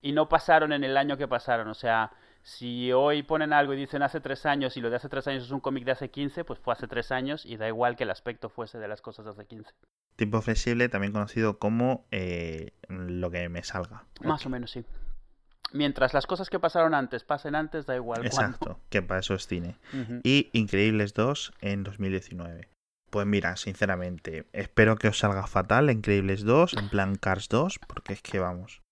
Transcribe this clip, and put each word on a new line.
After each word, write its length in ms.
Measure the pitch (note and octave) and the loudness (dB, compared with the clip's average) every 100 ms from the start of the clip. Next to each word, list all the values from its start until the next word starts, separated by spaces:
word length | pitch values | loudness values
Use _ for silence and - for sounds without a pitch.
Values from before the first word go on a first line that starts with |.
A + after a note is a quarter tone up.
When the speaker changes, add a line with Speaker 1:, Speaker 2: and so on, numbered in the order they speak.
Speaker 1:
y 120 | C#3+ | 0
no 160 | D3+ D3+ | 2 4
pasaron 440 | E3 - D#3+ D3+ | 4 8 6 6
en 100 | C#3+ | 0
el 140 | C3+ C#3 | 2 2
año 200 | C#3+ C#3 | 2 -2
que 100 | C#3+ | 0
pasaron. 400 | C3+ - A#2 A2 | -2 0 0 0
O 40 | |
sea, 380 | A2 A#2+ A2+ A2 - _ _ | -4 2 2 2 -6 _ _
si 480 | - - B2 A#2+ B2 | -20 -12 -8 -4 2
hoy 320 | B2+ C#3+ D3 | 4 6 2
ponen 300 | C#3+ D#3 D3+ | 0 0 4
algo 200 | D3+ C#3+ | 4 4
y 40 | C3+ | 0
dicen 260 | C#3 D3 | -4 -2
hace 160 | C#3+ D#3 | 0 -2
tres 260 | C3+ C3+ D#3 | -6 -4 0
años 300 | C#3 C3 C3 | 0 0 -2
y 60 | |
lo 80 | A#2 | -2
de 80 | A#2+ | -2
hace 100 | C#3+ | -4
tres 180 | C#3 C3+ | -6 -4
años 160 | C3+ A#2+ | -6 -6
es 60 | |
un 100 | C3+ | -4
cómic 240 | C#3 C3+ B2 | -2 -2 -2
de 80 | |
hace 180 | - C3 | -4 -4
quince, 320 | - C#3+ E3+ | -6 -6 -6
pues 160 | E3 C3 | -10 -8
fue 140 | - | -4
hace 140 | A#2 B2 | -4 -2
tres 220 | A#2 A2+ | -6 -4
años 320 | B2+ C3+ D3+ - | -4 -4 -6 -10
y 100 | A2 | -6
da 140 | A2 | -4
igual 260 | A2+ A#2+ A#2 | 0 0 0
que 80 | |
el 80 | A#2 | -4
aspecto 380 | F#2 - A2+ A2+ | -4 -6 -8 -12
fuese 280 | - A2+ A#2 | -10 -12 -10
de 120 | G#2 | -10
las 120 | G#2 | -10
cosas 220 | - G#2+ G#2+ | -12 -14 -16
de 60 | |
hace 140 | G#2 G#2 | -16 -16
quince. 260 | A2+ G#2 _ _ _ _ - | -18 -20 _ _ _ _ -2
Speaker 2:
Tiempo 240 | G#2 A2+ | 2 2
flexible, 480 | A2 A2 - A#2+ A#2+ | 2 0 2 2 2
también 240 | G2 G2+ | 2 -2
conocido 440 | G#2 G#2 - A2 G2+ | -2 -2 2 2 2
como, 480 | G#2 A2+ B2 B2 _ | 0 2 2 0 _
eh, 600 | G#2 F#2 F2 E2+ D#2+ D#2+ _ - | -4 -2 -4 -4 -6 -10 _ -12
lo 420 | F#2 F2+ F2+ F2+ | -10 -6 -4 -4
que 160 | F2 F2 | -4 -6
me 160 | F2 | -8
salga. 400 | - F#2+ F2+ - - - | -8 -8 -8 -12 -20 -8
Speaker 1:
Más 200 | D#3 D3+ | -4 -2
Speaker 2:
Ok. 60 | C3 | -4
Speaker 1:
o 20 | |
menos, 220 | B2+ A#2 | -6 -8
sí. 120 | B2 A2+ - - - - _ _ _ - | -10 -10 -8 -6 -6 -10 _ _ _ -10
Mientras 420 | C#3+ D3 C#3 C3 | -2 -2 2 2
las 140 | C#3+ - | 2 0
cosas 220 | F3+ F#3+ | -4 -2
que 80 | F#3 | 0
pasaron 340 | E3 E3+ D#3+ | 2 4 4
antes 300 | D3+ B2+ B2 | 4 0 -6
pasen 320 | - D3 D3+ D3+ | -4 -4 -2 -4
antes, 300 | D3+ D#3+ C#3 | -4 -6 -4
da 80 | B2+ | -4
igual 240 | A#2+ A#2 | -4 -4
cuándo. 80 | B2 | -2
Speaker 2:
Exacto, 520 | C3+ G#2 - G#2+ F2 - | 0 0 -2 -8 -8 -2
que 120 | G2+ | -2
para 200 | F2 F#2+ | 0 -4
eso 120 | F2+ | -2
es 140 | F#2+ - | -4 -2
cine. 300 | F2+ E2+ - - | -6 -6 -10 -10
Speaker 1:
Ujú. 260 | C3+ A2+ A#2+ | -8 -6 -2
Speaker 2:
Y 280 | B2 C#3 - | 4 4 4
Increíbles 640 | A#2 G#2 G2 G#2+ G#2+ G#2 - | 0 2 4 4 4 0 2
dos 360 | A#2 C#3+ - - | 0 0 -6 -8
en 220 | G2+ G2+ | -4 -4
dos 160 | G2 G2 | -6 -4
mil 120 | G2 | -2
diecinueve. 560 | F#2+ - F2+ E2+ E2+ - _ _ _ _ | -2 -6 -12 -12 -14 -18 _ _ _ _
Pues 160 | G#2 G2+ | -2 2
mira, 300 | G2+ F2+ F#2 | 2 2 -4
sinceramente, 920 | - F#2 G2 F2+ F2+ F2+ - D#2+ - | -8 -2 0 0 -4 -8 -8 -10 -10
espero 440 | - G2 - A2 A2 | -8 -2 6 6 6
que 100 | A2 | 2
os 100 | - | 2
salga 300 | G#2 G2 F#2+ | 0 0 0
fatal 420 | F#2+ F#2 A#2 D3 | 0 4 4 4
Increíbles 540 | A2+ G#2 G2+ F#2+ G2 | 2 4 4 4 0
dos, 300 | G#2 C3+ F3 | 4 6 4
en 160 | - G2+ | 2 -2
plan 260 | G2+ G2 G2 | 0 2 0
Cars 320 | - F#2 - | 0 -2 2
dos, 320 | A2 F3 - - | 2 2 -4 -12
porque 260 | - - | -14 -10
es 80 | G2 | -10
que 160 | - G2+ | -6 -2
vamos. 440 | F2+ F2+ F#2+ - _ | -2 -4 -12 -18 _